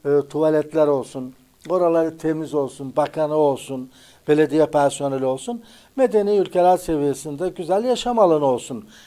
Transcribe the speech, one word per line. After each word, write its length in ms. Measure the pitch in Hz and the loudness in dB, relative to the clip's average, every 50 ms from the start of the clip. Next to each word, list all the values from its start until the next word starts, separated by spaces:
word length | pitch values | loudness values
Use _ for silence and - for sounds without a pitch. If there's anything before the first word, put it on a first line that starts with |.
| - | -2
e, 140 | 143 143 143 139 139 | 0 2 2 0 0
tuvaletler 580 | - 147 156 156 156 151 147 151 156 156 151 147 | -2 0 0 2 2 0 0 -2 0 0 2 2
olsun, 460 | 143 135 117 - - 139 127 127 131 _ _ _ _ _ - 151 | 2 0 -2 -6 -10 -12 -12 -12 -14 _ _ _ _ _ -8 -4
oraları 480 | 170 185 180 170 165 165 165 160 160 160 | -2 0 2 2 2 2 0 0 -4 -4
temiz 360 | - 160 160 156 160 139 135 | -4 -4 -4 -4 -6 -4 -2
olsun, 400 | 147 139 127 - - 143 135 120 | -2 -2 -4 -6 -10 -12 -6 -2
bakanı 400 | 151 147 139 - 160 156 147 151 | -2 -2 -2 -2 -4 -4 -2 0
olsun, 560 | 156 151 143 135 123 - - 139 131 127 127 _ - - - - _ _ - | 2 2 2 0 -2 -6 -10 -10 -10 -10 -12 _ -20 -20 -20 -20 _ _ 0
belediye 380 | 151 147 156 143 139 156 151 | 2 2 2 2 4 2 2
personeli 600 | 143 - 147 143 139 135 - 143 139 135 135 131 | 2 2 2 2 2 0 -2 -4 -4 -4 -2 -2
olsun, 380 | 131 131 131 - - 240 233 - - - - - _ _ | -2 -2 -4 -6 -8 -10 -10 -12 -18 -20 -20 -20 _ _
medeni 420 | - 269 247 - 214 202 202 208 202 | 0 0 2 2 2 2 2 2 0
ülkeler 400 | 180 185 - 185 175 180 180 175 | 0 0 2 2 4 4 4 4
seviyesinde 720 | 175 - 160 147 143 143 135 135 - 156 143 139 175 185 | 2 -2 -2 0 0 0 -2 -4 -6 -10 -8 -6 -6 -6
güzel 340 | 180 - 175 156 185 202 233 | -6 -8 -4 -2 -2 0 0
yaşam 360 | 254 247 233 - 240 240 226 | 0 -2 -2 -2 -2 2 4
alanı 260 | 208 175 160 151 147 | 4 4 4 4 4
olsun 400 | 139 127 117 - - 135 113 104 - - - - | 2 0 0 -2 -8 -12 -12 -12 -16 -20 -20 -20